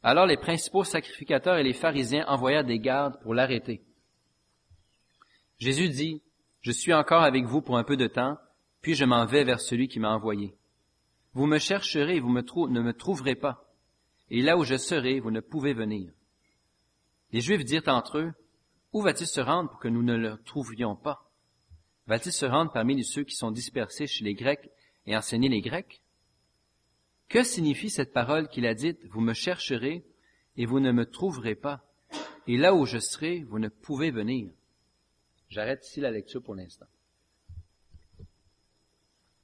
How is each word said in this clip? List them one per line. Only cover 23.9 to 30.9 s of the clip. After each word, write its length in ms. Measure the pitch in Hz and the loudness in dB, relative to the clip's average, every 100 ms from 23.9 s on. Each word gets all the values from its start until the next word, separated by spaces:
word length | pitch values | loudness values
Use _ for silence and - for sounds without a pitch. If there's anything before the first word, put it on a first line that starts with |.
| - 143 | -6 -6
chez 160 | - | -4
les 100 | 107 | -4
Grecs 340 | 104 127 143 - _ _ _ - | -2 -2 -2 -6 _ _ _ -4
et 100 | 110 | -4
enseigner 320 | - 117 135 | -2 0 2
les 120 | 113 | 2
Grecs ? 420 | 113 117 - - _ _ _ _ _ _ _ _ _ _ _ _ _ | -2 -6 -8 -20 _ _ _ _ _ _ _ _ _ _ _ _ _
Que 160 | 226 | 2
signifie 460 | 240 - 156 135 214 | 2 2 0 0 -4
cette 220 | - 131 | -4 -2
parole 360 | - 117 156 151 | 0 0 0 -2
qu'il 180 | - 120 | -2 0
a 80 | |
dite, 240 | 113 151 165 - | 0 -2 -4 -10
Vous 140 | 107 | -2
me 140 | 113 | 0
chercherez 720 | 110 - 180 - 123 123 170 - _ _ _ _ - | 0 -4 -4 -4 -4 -4 -6 -12 _ _ _ _ -6
et 100 | 120 | 0
vous 140 | 135 | 2
ne 100 | 135 | 4